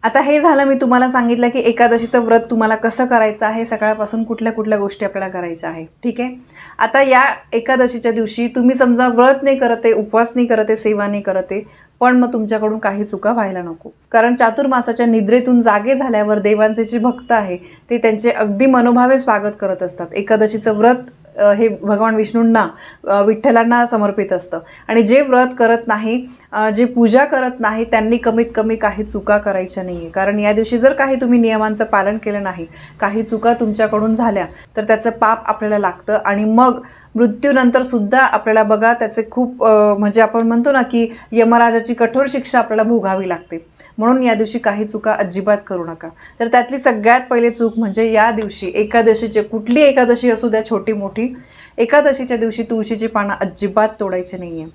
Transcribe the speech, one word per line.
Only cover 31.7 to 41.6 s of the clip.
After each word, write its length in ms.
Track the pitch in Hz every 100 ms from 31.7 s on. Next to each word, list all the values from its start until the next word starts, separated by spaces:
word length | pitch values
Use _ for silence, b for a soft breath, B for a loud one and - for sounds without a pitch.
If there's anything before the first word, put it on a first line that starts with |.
| 214 220
पालन 320 | 202 196 214
केलं 260 | 214 202
नाही, 220 | 196 175 165 B B B
काही 240 | 202 208
चुका 300 | 220 220 233
तुमच्याकडून 600 | 240 233 214 214 214 220
झाल्या, 320 | 220 233 202 165 B B -
तर 60 |
त्याचं 260 | 214 220 226
पाप 360 | 226 220 226 -
आपल्याला 320 | 214 214 208
लागतं. 420 | 196 180 - 208 -
आणि 180 | 202
मग 380 | 214 220 254 247 B B B 220
मृत्यूनंतर 680 | 233 240 285 262 247 247
सुद्धा 380 | 254 247 202 254
आपल्याला 440 | 269 214 208 220
बघा, 300 | 214 214 226
त्याचे 280 | 233 220 220 220
खूप, 320 | - 247 -
अ, 300 | 220 214 208
म्हणजे 280 | 202 208 214
आपण 260 | 220 226 226
म्हणतो 240 | 233 247
ना 100 | 269
की 260 | 247 233 226 B B
यमराजाची 600 | 226 226 233